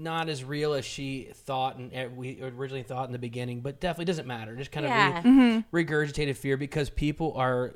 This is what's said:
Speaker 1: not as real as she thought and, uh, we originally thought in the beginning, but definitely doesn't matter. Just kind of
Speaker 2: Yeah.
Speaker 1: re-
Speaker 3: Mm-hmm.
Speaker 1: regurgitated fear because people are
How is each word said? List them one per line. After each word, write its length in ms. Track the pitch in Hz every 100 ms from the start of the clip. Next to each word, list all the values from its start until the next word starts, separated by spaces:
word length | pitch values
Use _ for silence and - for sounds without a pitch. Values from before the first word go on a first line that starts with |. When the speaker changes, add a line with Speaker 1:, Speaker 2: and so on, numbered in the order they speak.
Speaker 1:
not 240 | 160 165 165
as 160 | 147
real 300 | 131 147 151
as 100 | 143
she 460 | 120 - 139 135 -
thought 440 | - - 131 131 127
and, 180 | 123 127
uh, 140 | 127
we 280 | 123 127 135
originally 420 | 131 123 135 135
thought 220 | 117 127 131
in 60 |
the 40 | 123
beginning, 420 | 120 123 123 120
but 180 | 127 139
definitely 260 | 180 165 175
doesn't 220 | 165 135
matter. 300 | 120 110 117
Just 160 | 139
kind 120 | 151 147
of 40 |
Speaker 2:
Yeah. 320 | 233 196 180
Speaker 1:
re- 80 | 233
Speaker 3:
Mm-hmm. 440 | 269 247 226 214 170
Speaker 1:
regurgitated 600 | 160 151 151 139 147 131
fear 220 | 139 135
because 320 | 143 156 139
people 440 | - 147 - 160 131
are 380 | 127 127 123